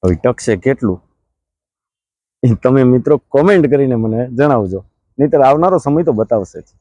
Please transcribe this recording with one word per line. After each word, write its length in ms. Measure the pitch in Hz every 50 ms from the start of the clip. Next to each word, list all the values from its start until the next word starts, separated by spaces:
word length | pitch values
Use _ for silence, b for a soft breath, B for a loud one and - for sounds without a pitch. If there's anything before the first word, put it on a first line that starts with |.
| -
હવે 140 | 92 90
ટકશે 400 | 80 - 123 123 - - - 110
કેટલું, 440 | 92 - 127 135 - - 107 92 90 _ _ _ _ _ _ _ _ _ _ _ _ _ _ _ _ _ _ _ _ _ _ _ _ _ _ _ _ -
એ 120 | 123 113
તમે 300 | - - 127 127 135 131
મિત્રો 340 | 127 123 127 - - 151 139
કોમેન્ટ 480 | _ _ - 139 151 190 208 185 156 135
કરીને 280 | 127 143 139 135 127
મને 240 | 117 113 113 110 113 123 127
જણાવજો, 520 | 131 113 139 147 139 117 104 95 92 95 - _ _ _ _ _ _ -
નહીંતર 220 | 139 151 123 151
આવનારો 380 | 135 131 139 151 165 185 185 170
સમય 260 | - 139 143 156 170
તો 80 | 156 131
બતાવશે 460 | 107 107 - 117 110 95 - _ 90
જ. 80 | 87 _ _ _